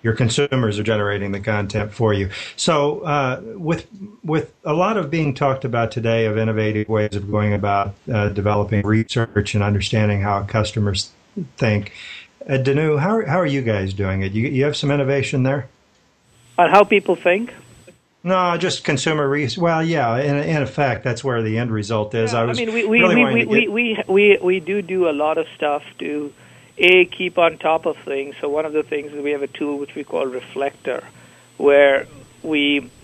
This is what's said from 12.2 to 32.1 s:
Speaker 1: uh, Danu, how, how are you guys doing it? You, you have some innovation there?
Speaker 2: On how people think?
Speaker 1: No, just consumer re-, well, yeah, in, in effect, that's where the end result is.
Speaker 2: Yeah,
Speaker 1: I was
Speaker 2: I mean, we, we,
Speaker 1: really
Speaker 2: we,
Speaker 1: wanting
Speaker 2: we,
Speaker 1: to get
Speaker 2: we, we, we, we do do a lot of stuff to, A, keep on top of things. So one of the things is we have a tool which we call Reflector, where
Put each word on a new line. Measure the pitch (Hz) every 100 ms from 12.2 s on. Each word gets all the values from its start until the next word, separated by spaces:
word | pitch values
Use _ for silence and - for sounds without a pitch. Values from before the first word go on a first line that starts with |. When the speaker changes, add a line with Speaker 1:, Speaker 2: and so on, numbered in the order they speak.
| - _ -
Speaker 1:
uh, | 135
Danu, | 127 139 156 147
how, | 175 226 143
how | 175
are | 160
you | 139
guys | 117 101 95
doing | 95 95 95
it? | 95
You, | 107 117
you | 131 147
have | 147
some | 143
innovation | 143 135 139 131 131
there? | 127 143 - _ _ _ _ _ _ _ _ -
Speaker 2:
On | 165
how | 190
people | 202 208 190 170
think? | 180 190 240 - - - - _ _ _
Speaker 1:
No, | 175 185 180 170
just | 180 -
consumer | - 139 165 156 139
re-, | 143 135 185
well, | 170 160
yeah, | 165 160 120 117
in, | 143 143
in | 139 156
effect, | 131 - 139 117
that's | 127 117
where | 135 117
the | 110 110
end | 120
result | 110 104 113 107 117
is. | 110
Speaker 2:
Yeah, | 117
Speaker 1:
I | 117
was | 120
Speaker 2:
I | 226
mean, |
we, | 226 214
we, | 233
Speaker 1:
really | 185 240
Speaker 2:
we, |
Speaker 1:
wanting | 240 233 220
Speaker 2:
we, | 220
Speaker 1:
to |
get | 214
Speaker 2:
we, | 214 240 214 214
we, |
we, | 190 208 190
we | 180 190
do | 160 202
do | 175 185 170
a |
lot | 147 151 160
of | 156 -
stuff | 151 147 - -
to, | 160 147 143 - - - - -
A, | 180 185 180
keep | - 180 175
on | 170 156
top | 160 160 165
of | 156
things. | - 139 139 127
So | 147
one | 147 156
of |
the | 151
things | 147 151 147
is | 147
we | 143
have | 143
a | 135
tool | - 147 143
which | 143
we | -
call | 143 165 135
Reflector, | 127 123 - 139 - - 127 - - - - _ -
where | 143 143 139 135 -